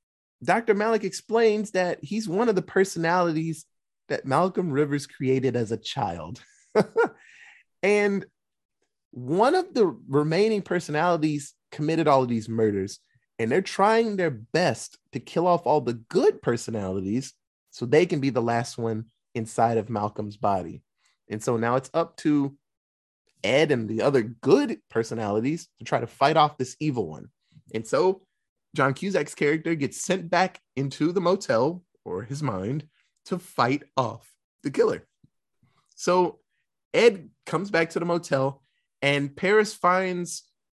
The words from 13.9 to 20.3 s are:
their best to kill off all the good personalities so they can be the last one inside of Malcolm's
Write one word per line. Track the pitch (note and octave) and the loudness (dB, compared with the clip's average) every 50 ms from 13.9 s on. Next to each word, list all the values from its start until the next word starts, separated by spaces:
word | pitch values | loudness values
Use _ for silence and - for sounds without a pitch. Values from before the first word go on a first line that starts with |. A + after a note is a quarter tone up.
| A3+ A3+ A#3 A3+ G#3 | 4 2 2 0 -2
their | F#3+ F3+ E3 | -2 -2 -2
best | C3+ G#2+ A2+ - - D#3 F3+ D#3 A2+ - - - - _ _ _ - | -2 -6 -12 -4 0 0 2 2 0 -2 -6 -14 -18 _ _ _ -12
to | C3+ | -12
kill | - - - E3+ E3+ | -10 -4 -2 0 2
off | F3+ F3 E3 E3+ | 4 2 2 2
all | A#2+ D3 D3+ | 2 2 2
the | C3+ B2 A#2 | 2 0 -4
good | A2+ A2 _ - F3+ C#4+ G#4+ - - | -6 -10 _ 0 4 4 4 2 2
personalities | - - A#2+ A#2+ - - A2+ A2 G2 F#2 F#2+ G2 F#2 G2 G#2+ B2+ C3+ - - _ _ _ _ _ _ _ | -2 -2 -2 -2 -4 -6 -6 -6 -4 -4 -4 -4 -4 -2 -4 -4 -4 -8 -14 _ _ _ _ _ _ _
so | - - B2+ | -10 -8 -2
they | B2 C3 D#3 F3+ | 2 4 4 4
can | F3 F3 D3 | 4 0 -2
be | C3 C3+ | -2 -2
the | A2+ B2 A#2 | 0 0 0
last | A#2 A#2 A#2 A#2+ - - - | 0 0 -2 -2 -4 -8 -6
one | A#2 A2+ A2 A2 A2+ - _ _ _ _ _ | -4 -4 -4 -6 -8 -12 _ _ _ _ _
inside | A#2+ A2+ A2 - - A#2 A#2 A#2 A2+ | -8 -8 -6 0 0 2 2 2 0
of | G2+ - | -2 -2
Malcolm's | A#2 G#2 G#2 G#2 - - G#2+ G#2 | -4 -4 -4 -4 -4 -6 -10 -10